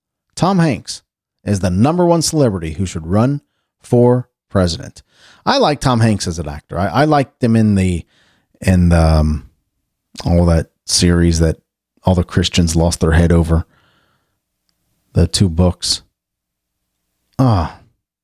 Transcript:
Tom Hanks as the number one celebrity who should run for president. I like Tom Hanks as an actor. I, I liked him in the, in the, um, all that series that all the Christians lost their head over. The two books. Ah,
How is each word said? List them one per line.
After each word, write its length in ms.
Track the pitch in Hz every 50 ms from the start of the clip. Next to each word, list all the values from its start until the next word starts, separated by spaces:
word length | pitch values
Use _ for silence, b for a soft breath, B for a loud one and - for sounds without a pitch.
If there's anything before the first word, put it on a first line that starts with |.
| _ _ _ _ _ _ _
Tom 240 | - 156 180 196 175
Hanks 440 | 165 156 117 - - - - - _ _ _ _ _ _ _ _ -
as 160 | 101 104 92
the 100 | 92 92
number 340 | 90 95 117 147 165 180 175
one 180 | 170 170 170
celebrity 500 | 151 - - 156 139 117 95 90 82 78
who 140 | 73 78 98
should 200 | 87 - 87 78
run 340 | 82 92 104 117 131 143 143 - _ _ _ _ _ _ _
for 500 | _ - 123 120 120 123 123 123 123 - _ _ _ _
president. 560 | - 98 92 87 80 65 69 - - - b b b b b b b b b
I 120 | - 254 285
like 220 | 226 160 147 135
Tom 200 | - 139 123 113
Hanks 260 | 117 113 107 95 -
as 140 | 92 82 85
an 80 | 80 71
actor. 280 | 73 73 - - -
I, 100 | 78 95
I 180 | 95 - 123 151
liked 380 | 156 151 143 131 - _ _
him 120 | - 117 113
in 220 | 113 110 107 101
the, 280 | 95 92 92 87 82 - _ _ _ _ _ _ _ _ _ _ _
in 280 | - 95 92 90 87 87
the, 120 | 85 82
um, 480 | 82 80 80 78 76 78 76 71 - - _ _ _ _ _ _ _ _ _ _ _ _ - - -
all 180 | 87 87 87 87
that 260 | 85 82 82 - - _ _ _
series 520 | - - - 92 87 87 85 85 85 82 80
that 200 | 82 80 80 - _ _ _ _ _ _ _ _
all 140 | - 92 92
the 80 | 87 87
Christians 500 | - - - 90 - - - 87 82 82
lost 240 | 82 82 85 - -
their 140 | 87 82
head 180 | 80 82 85 82
over. 340 | 85 85 82 82 82 82 - - _ _ _ _ _ _ _ _ _ _ _ _ _ _ _ _ _ _ _ _ _ _ _ _ _ _ _ _
The 160 | - - 87 -
two 200 | - - 104 90
books. 540 | 80 82 92 90 90 - - - - - - _ _ _ _ _ _ _ _ _ _ _ _ _ _ _ _ _ _ _ _ _ _ _ _ _ _ -
Ah, 420 | 135 127 107 90 80 - - - _ _ _ _ _ _ _ _